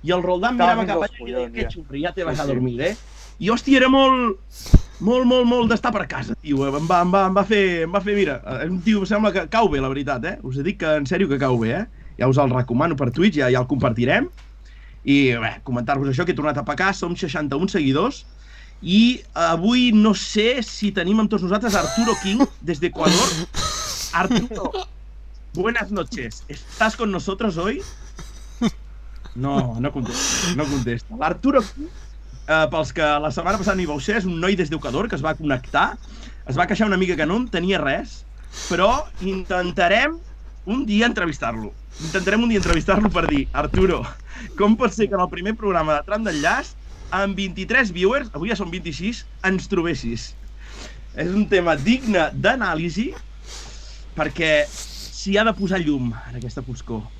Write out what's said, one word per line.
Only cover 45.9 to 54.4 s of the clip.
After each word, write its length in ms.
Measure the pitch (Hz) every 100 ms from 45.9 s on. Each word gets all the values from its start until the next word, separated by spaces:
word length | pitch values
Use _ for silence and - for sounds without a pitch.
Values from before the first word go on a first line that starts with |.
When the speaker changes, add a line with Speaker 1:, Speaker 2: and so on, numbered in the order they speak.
| 151
Speaker 1:
de 80 |
Tram 200 | 151 208 220
d'Enllaç, 480 | 156 156 240 - - - - - 185
amb 220 | 196 190
vint-i-tres 560 | 196 170 190 240 233 175
viewers, 320 | 185 269 247
avui 160 | 147 190
ja 60 | 196
són 160 | 180
vint-i-sis, 540 | 175 165 131 185 233 - - 190
ens 220 | 190 -
trobessis? 600 | 190 170 139 117 117 - - - - - - - - - -
És 140 | 165
un 140 | 196 202
tema 280 | 196 170 151
digne 540 | 151 254 262 190 156
d'anàlisi, 800 | 135 170 262 202 160 170 160 269 - - - - - - - - - - -
perquè 500 | 156 -